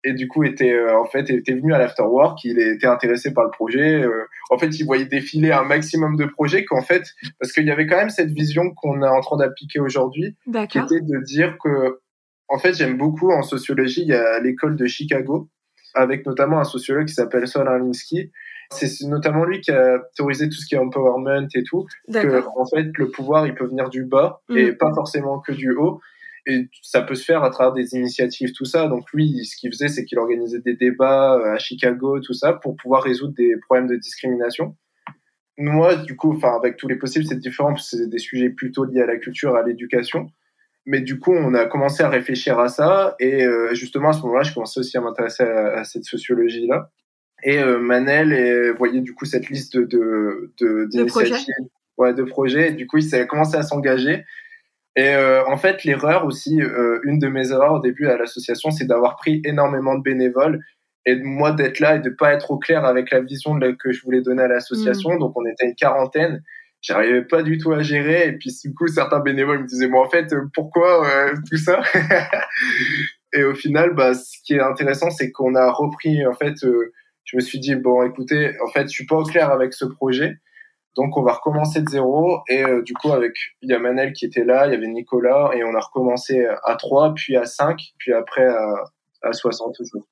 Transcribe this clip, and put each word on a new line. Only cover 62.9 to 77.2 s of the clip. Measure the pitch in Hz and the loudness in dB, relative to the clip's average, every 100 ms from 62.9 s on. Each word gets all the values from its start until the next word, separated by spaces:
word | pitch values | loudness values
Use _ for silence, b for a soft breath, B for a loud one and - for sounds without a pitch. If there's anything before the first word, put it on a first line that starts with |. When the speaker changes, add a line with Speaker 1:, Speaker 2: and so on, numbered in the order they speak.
| 127 127 | 2 2
Speaker 1:
la | 131 | 0
vision | 127 139 151 151 | 0 -8 -2 0
de | 127 | 0
la, | |
que | 123 135 | 0 -4
je | 123 | -4
voulais | 127 127 | 0 0
donner | 127 127 | 2 2
à | 127 | 2
l'association. | 123 - 113 107 101 - | 2 -2 -2 0 0 0
Speaker 2:
Mm. | 170 | -2
Speaker 1:
Donc, | 131 123 | -2 -4
on | 117 | -6
était | 113 123 | -2 -4
une | |
quarantaine. | 120 139 135 127 156 165 127 B B B _ | 0 0 2 0 0 -2 -2 B B B _
J'arrivais | - 98 113 123 | -4 0 2 2
pas | 123 165 | 2 0
du | 156 160 | 2 0
tout | 160 | 0
à | 151 | 0
gérer. | 151 147 143 170 165 | 0 0 2 2 2
Et | |
puis, | 127 131 - | -2 -10 -10
du | 151 | -12
coup, | 131 170 | -4 -2
certains | 156 139 147 | 0 2 2
bénévoles | 139 135 139 143 | 2 0 0 0
me | 127 | -2
disaient, « | 127 127 | -2 4
Bon, | 135 | 4
en | 175 | 4
fait, | 170 156 | 2 2
euh, | 147 143 | -2 -2
pourquoi, | - 156 175 175 175 147 | -6 -2 2 6 6 4
euh, | 139 139 147 - | 2 2 -2 -4
tout | 160 | -2
ça ? » | 156 185 - | 2 2 2
<laughs> | 180 156 180 - - - - 254 - 120 117 151 - _ | 0 4 2 2 -4 -2 -4 -2 0 -2 -2 -6 -10 _
Et | 147 | 0
au | 139 | 0
final, | 135 156 147 175 | 0 -2 2 2
bah, | 151 127 | 4 2
ce | 127 - - | 2 -6 -18
qui | - | -2
est | 143 | 0
intéressant, | 135 131 147 135 170 | 2 0 -2 0 -2
c'est | 165 127 | -2 -8
qu'on | - 131 | -2 2
a | 127 127 | 4 4
repris, | 123 147 - 160 151 135 | 2 -4 -2 0 2 0
en | |
fait, | 123 147 151 | 0 -4 0
euh, | 127 120 117 b b b | 0 2 -2 b b b